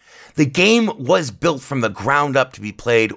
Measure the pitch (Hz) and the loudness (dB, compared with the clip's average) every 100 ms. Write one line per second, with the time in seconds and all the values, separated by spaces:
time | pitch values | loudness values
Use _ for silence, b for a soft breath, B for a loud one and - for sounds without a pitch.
0 | B B B - 151 - 190 233 220 - | B B B -2 0 2 2 2 0 -2
1 | 127 185 143 98 170 143 - 139 110 98 | 0 0 0 -4 -2 -2 -4 -4 -2 -2
2 | 101 143 147 135 127 - 104 - - 117 | 0 0 2 0 0 -4 -12 -6 0 2
3 | 110 | 2